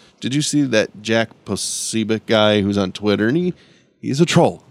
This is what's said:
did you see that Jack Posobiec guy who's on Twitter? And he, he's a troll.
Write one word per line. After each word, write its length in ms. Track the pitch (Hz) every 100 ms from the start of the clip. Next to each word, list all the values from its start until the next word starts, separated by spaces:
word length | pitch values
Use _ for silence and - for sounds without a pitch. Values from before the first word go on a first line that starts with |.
| _ _
did 140 | 113 143
you 60 |
see 180 | 147 147
that 400 | 139 110 - 95
Jack 300 | 107 113 113 _
Posobiec 800 | - 95 - - - 113 107 110 -
guy 340 | 113 107 107
who's 160 | 98 101
on 140 | 92
Twitter? 360 | - 104 101 107
And 60 | 160
he, 180 | 180 - _ _ _ _
he's 220 | 123 135
a 40 | 170
troll. 380 | 170 127 85 _